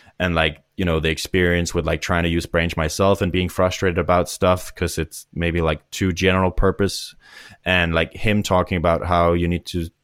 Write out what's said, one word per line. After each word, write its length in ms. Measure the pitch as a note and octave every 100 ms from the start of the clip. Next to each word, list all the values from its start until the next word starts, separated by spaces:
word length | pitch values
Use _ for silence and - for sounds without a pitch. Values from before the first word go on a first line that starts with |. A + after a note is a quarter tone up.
| - -
and, 160 | F2+ E2
like, 260 | D#2+ D#2 _ -
you 60 | F2+
know, 140 | D#2+
the 100 | D#2+
experience 640 | D2+ - F#2 F2 F2 F2
with, 120 | E2+ D#2+
like, 160 | D#2+
trying 220 | - F2
to 60 | E2+
use 160 | E2 -
Branch 300 | E2+ E2+ E2
myself 460 | D#2 - G2 G2
and 100 | F#2+
being 180 | F#2 F2+
frustrated 480 | - F#2 - F#2+ F2
about 320 | E2 F2+ E2+
stuff 440 | - F2+ F2+ - -
'cause 220 | E2+ -
it's 300 | D#2 - -
maybe, 280 | - E2+ E2+
like, 280 | D#2+ D2+ _
too 200 | - F#2+
general 400 | E2+ F#2 F#2 F#2
purpose, 640 | - F#2+ F#2 G2 - - - - - - - F2
and, 280 | F2+ E2+
like, 200 | E2 E2
him 300 | - A2 G#2
talking 340 | - F#2 - F#2
about 280 | E2+ E2 F#2
how 280 | F2 E2+
you 140 | F2 E2+
need 180 | F2 -
to 200 | F2 E2 _